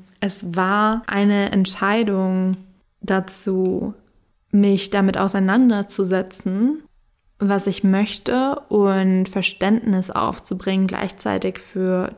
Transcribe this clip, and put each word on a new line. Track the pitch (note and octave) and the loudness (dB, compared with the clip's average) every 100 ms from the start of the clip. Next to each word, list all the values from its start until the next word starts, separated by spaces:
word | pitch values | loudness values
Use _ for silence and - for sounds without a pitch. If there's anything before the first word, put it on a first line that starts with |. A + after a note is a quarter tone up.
| - - | -12 -6
es | G3+ - F3+ F3 | -6 -6 -6 -2
war | F#3 G#3 G#3+ A3+ - | 0 2 2 0 -2
eine | G3 G3+ G3+ G3 | 0 2 2 2
Entscheidung | G3 F#3 - G3 A3+ G#3 F#3+ F#3+ F#3 F#3 F#3 - _ _ _ | 0 0 0 0 0 0 0 0 0 0 -2 -8 _ _ _
dazu, | - F#3+ F#3 - G3+ F#3 F#3 F#3+ - - _ _ _ _ - | -2 -2 0 -4 -2 0 0 -2 -6 -10 _ _ _ _ 0
mich | G3+ G3+ F#3+ - | 4 4 2 0
damit | G3+ F#3+ F3+ | 0 2 2
auseinanderzusetzen, | F#3+ A3+ F#3+ A3+ B3+ G3+ G3+ - F#3 F#3+ F#3 - F#3+ G3 B3+ D#4 - _ _ _ _ - | 0 0 2 4 4 2 -2 -4 0 0 -2 -8 -6 0 0 0 -10 _ _ _ _ -4
was | G3+ G3 G3 | 0 0 -2
ich | F#3 | 0
möchte | F#3+ G3 G#3 - - B3 C4+ - - | 2 2 0 -4 -2 0 0 -4 -2
und | G#3 G3 F#3+ F#3+ F#3 F#3 | 2 2 2 2 2 0
Verständnis | G3 - - F#3+ A3 A3 F#3 F#3 | -2 -4 -2 0 0 2 -2 -2
aufzubringen | - A2+ F#3 - F#3 G3 F#3+ F#3+ | -2 -2 -2 -8 -6 -2 0 0
gleichzeitig | - F#3+ - G#3+ F#3+ F#3+ - | -2 -6 -6 -4 -2 -4 -6
für | - F#3 F#3 F3+ - | -10 -4 -2 -2 -4